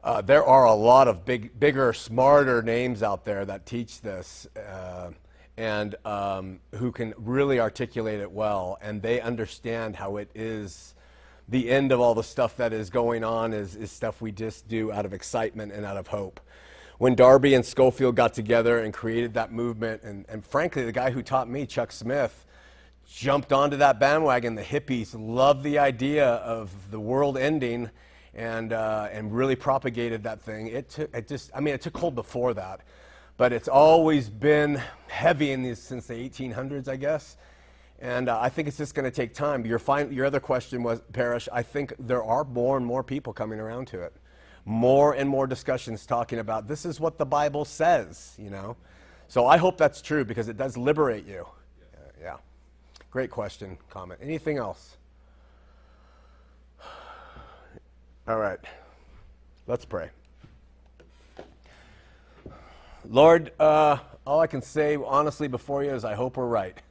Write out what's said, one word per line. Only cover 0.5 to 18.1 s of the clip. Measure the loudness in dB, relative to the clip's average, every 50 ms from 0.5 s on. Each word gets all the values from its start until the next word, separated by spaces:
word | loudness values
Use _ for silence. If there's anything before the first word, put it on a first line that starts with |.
| 8 10 10
a | 8 6
lot | 6 6 8 8 8 8 6
of | 4 0 -2
big, | -4 -4 -4 -4 -10 -4 0
bigger, | 2 2 2 4 0 0 0
smarter | -2 -8 -6 0 4 6 8 8 8 6 6 2 2
names | 2 0 0 0 0 -2 -2 -2
out | -2 -2 -2 -4 -6
there | -6 -6 -6 -6
that | -8 -8 -12 -12
teach | -10 -8 -8 -8 -10 -14 -14
this, | -12 -10 -10 -10 -12 -14 -18 -20 -20 -18 _
uh, | -16 -16 -14 -14 -12 -12 -12 -12 -12 -12 -14 -16 -18 _ _ _ _ -20 _ _
and, | -8 -6 -4 -2 -4 -4 -6 -8 -10 _
um, | -8 -6 -4 -4 -4 -4 -6 -8 -10 -14 -16 _ _ -10
who | -6 -6 -6
can | -4 -6 -8 -8 -8
really | -10 -8 -4 0 0 2 2 2 2
articulate | 0 -2 -2 -6 -8 -6 -6 -6 -4 -4 -4 -6
it | -8 -8
well, | -6 -4 -2 -2 -2 -2 -4 -6 -8 -10
and | -10 -10 -10 -6
they | -2 -2 -2 -2
understand | -2 -4 -6 -6 -8 -10 -10 -12 -8 -8 -6 -6 -6 -8 -8
how | -8 -8 -8 -8
it | -8 -10 -12 _
is | -10 -8 -8 -8 -8 -10 -12 -14 -18 -20 -20 _ _ _ _ -20 -20 -20 -20 -20 -20 _ -2
the | -2 -2 2 2
end | 2 2 4 4
of | 4 4
all | 6 4 4
the | 2
stuff | -2 -4 -2 -2 -2 -2 0
that | -2 -2 -2
is | -2 -4 -6 -2
going | 0 0 0 2 0 -2
on | -2 -2 -2 -2 -2 -2
is, | -4 -4 -6 -8 -10
is | -12 -14 -14
stuff | -10 -8 -8 -8 -6 -6
we | -10 -10
just | -8 -8 -10 -10 -10 -12 -12 -6
do | -4 -4 -2 -2
out | -4 -4 -4
of | -6
excitement | -6 -10 -10 -6 -4 -4 -4 -4 -6 -8 -12 -10
and | -10 -10 -8
out | -8 -8 -8
of | -8
hope. | -6 -6 -6 -6 -8 -12 -18 -20 _ -20 -20 -20 -20 -20 -20 -20 -20 -6 2
When | 2 4 8
Darby | 10 10 10 10 10 8 6 6
and | 6 4
Scofield | 2 4 4 4 4 6 2 0 2